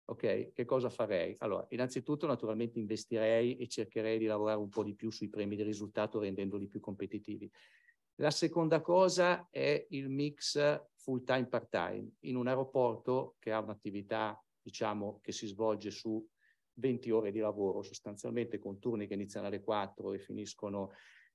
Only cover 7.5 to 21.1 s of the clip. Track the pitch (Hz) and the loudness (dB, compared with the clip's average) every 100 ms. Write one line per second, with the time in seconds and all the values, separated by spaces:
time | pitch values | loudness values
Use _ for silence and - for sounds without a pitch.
7.5 | - - _ _ _ _ - 147 151 165 | -16 -20 _ _ _ _ -2 0 2 2
8.5 | 170 160 160 - 175 185 160 180 175 180 | 2 4 4 6 6 6 6 4 4 -2
9.5 | 139 139 147 - 135 139 135 143 147 - | -2 2 2 0 -6 -2 0 0 -2 -2
10.5 | 143 147 147 - _ - 127 127 131 123 | 4 4 4 -2 _ -4 -2 2 2 2
11.5 | 120 - 101 87 101 107 - - 123 123 | 0 0 0 0 -2 -8 -10 -4 -2 2
12.5 | 131 135 135 123 107 - 127 - - - | 2 2 4 4 2 0 0 0 -6 -2
13.5 | 110 104 104 107 98 101 110 107 107 - | -2 -2 -6 -8 -6 -4 -2 -2 -4 -12
14.5 | _ - - 110 104 101 104 - 101 110 | _ -14 -4 -2 -2 -4 -8 -8 -8 -8
15.5 | 98 110 107 104 98 113 107 - _ _ | 0 0 0 -2 -6 -4 -4 -4 _ _
16.5 | _ _ - 131 123 127 113 107 104 107 | _ _ -2 0 0 2 2 2 0 0
17.5 | 104 98 98 101 - - 104 123 117 113 | 2 0 0 -4 -10 -12 -8 -4 -2 -2
18.5 | - 101 98 123 113 101 101 98 104 101 | -4 -6 -6 -2 -2 -2 -4 -4 -6 -4
19.5 | 98 98 107 98 - 98 98 - 104 101 | -4 -2 -2 -2 -4 -6 -6 -6 -8 -8
20.5 | - 104 101 95 - - | -8 -6 -4 -6 -8 -20